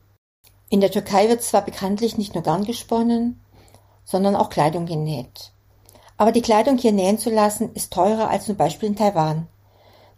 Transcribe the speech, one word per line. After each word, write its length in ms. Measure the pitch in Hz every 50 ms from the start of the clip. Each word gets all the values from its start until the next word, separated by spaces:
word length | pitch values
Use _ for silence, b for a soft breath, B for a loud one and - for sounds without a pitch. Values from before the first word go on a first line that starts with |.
| _ _ _ _ _ _ _ _ _ _ _ _ _ _
In 100 | - 196
der 120 | 196 185
Türkei 360 | 190 208 - - 208 190 208 226
wird 160 | 240 233 -
zwar 200 | - - 202 202
bekanntlich 540 | - - - 202 190 202 208 233 226 - 233
nicht 160 | 202 - -
nur 100 | 175 165
Garn 200 | 160 160 185 208
gesponnen, 800 | 240 233 - - - 226 226 233 233 233 233 233 240 247 - - b b b b b b b b b b b b
sondern 320 | - - 185 196 202 202 -
auch 120 | - -
Kleidung 360 | - 180 147 156 160 175 170
genäht. 640 | 175 165 151 156 156 156 131 123 - - - - - _ _ _ _ _ _ b b b b b b b -
Aber 140 | 208 226
die 100 | 220 233
Kleidung 360 | 233 233 220 214 226 285 269 247
hier 160 | - 226 208
nähen 260 | 196 185 190 214 226
zu 100 | - 240
lassen, 440 | 220 214 208 214 208 - 226 - -
ist 180 | - - -
teurer 380 | - 185 175 202 220 220 220 -
als 160 | - 196 -
zum 100 | - 202
Beispiel 320 | - 151 156 151 - 226 208
in 80 | 208
Taiwan. 540 | 202 220 202 196 165 156 156 156 160 165 - _ _ b b b b b b b b b b b